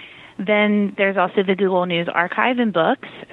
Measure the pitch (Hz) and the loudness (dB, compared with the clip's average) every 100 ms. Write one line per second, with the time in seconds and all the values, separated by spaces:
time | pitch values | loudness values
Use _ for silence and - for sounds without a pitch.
0 | - - - - 196 208 208 208 202 202 | -20 -20 -16 -8 0 2 4 2 0 0
1 | 196 190 180 214 190 190 190 180 180 170 | 0 2 0 0 0 2 2 2 0 -2
2 | 170 - 175 - 226 247 226 175 175 277 | -2 -4 -4 -2 0 0 0 2 0 0
3 | - - - | -6 -18 -18